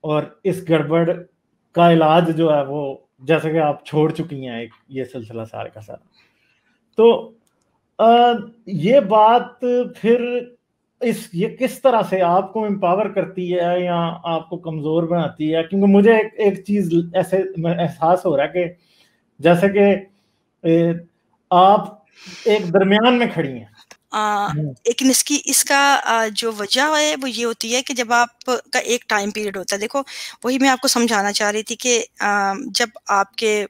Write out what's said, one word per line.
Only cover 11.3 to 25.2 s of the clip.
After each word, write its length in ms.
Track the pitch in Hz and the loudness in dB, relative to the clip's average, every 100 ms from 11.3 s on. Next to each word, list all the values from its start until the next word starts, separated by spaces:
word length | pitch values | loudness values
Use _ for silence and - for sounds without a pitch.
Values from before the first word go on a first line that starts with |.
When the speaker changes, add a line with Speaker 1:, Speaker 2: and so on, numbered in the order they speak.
Speaker 1:
ये 140 | 170 220 | -6 -6
किस 340 | 220 254 254 | -4 -6 0
तरह 200 | 262 233 | 2 2
से 180 | 175 190 | 0 0
आपको 460 | 175 185 190 226 214 | 2 2 0 -6 -4
empower 420 | 196 180 190 208 | -2 0 0 0
करती 420 | 196 170 185 180 | -4 -6 -6 -4
है 340 | 180 175 180 | -2 0 -2
या 380 | 180 170 165 165 175 | -2 -2 -4 -6 -6
आपको 300 | 165 160 175 | -6 -6 -12
कमजोर 480 | 165 156 147 160 | -8 -6 -2 -2
बनाती 440 | 165 175 160 - 156 | 0 -2 -4 -4 -2
है? 140 | 160 | -2
क्योंकि 240 | 165 196 202 | -2 0 4
मुझे 240 | 196 208 | 6 6
एक, 240 | 220 214 - | 4 2 0
एक 220 | 208 190 | 0 0
चीज 500 | - 202 175 170 170 185 | -4 -2 0 0 0 -2
ऐसे 200 | 180 185 190 165 165 170 | 0 -2 -2 -4 -4 -2
एहसास 400 | 170 - 160 185 190 | -4 -2 0 2 2
हो 100 | 139 | 0
रहा 100 | 156 | -2
है 60 | 180 | -2
कि 200 | 170 - _ _ _ _ _ _ | -4 -8 _ _ _ _ _ _
जैसे 280 | 156 170 196 | 2 4 4
कि, 400 | 196 202 190 - _ _ _ _ _ 170 | 4 4 2 -4 _ _ _ _ _ 0
ए, 300 | 165 170 170 170 _ _ _ _ | 2 2 -2 -10 _ _ _ _
आप 520 | 180 190 208 - - _ _ 190 175 233 | 4 6 4 0 -16 _ _ -20 -6 0
एक 220 | 214 180 | 0 2
दरमियान 440 | 180 190 208 233 | 0 2 4 4
में 200 | 247 233 | 2 0
खड़ी 140 | 170 139 | -2 -6
हैं। 260 | 123 104 _ _ - _ | -8 -16 _ _ -20 _
Speaker 2:
आ, 340 | 214 214 208 202 | -4 -2 -2 -4
Speaker 1:
हम्म। 220 | 151 151 | -4 -6
Speaker 2:
लेकिन 420 | 131 - 240 262 | -4 -4 0 2
इसकी, 260 | 254 | 2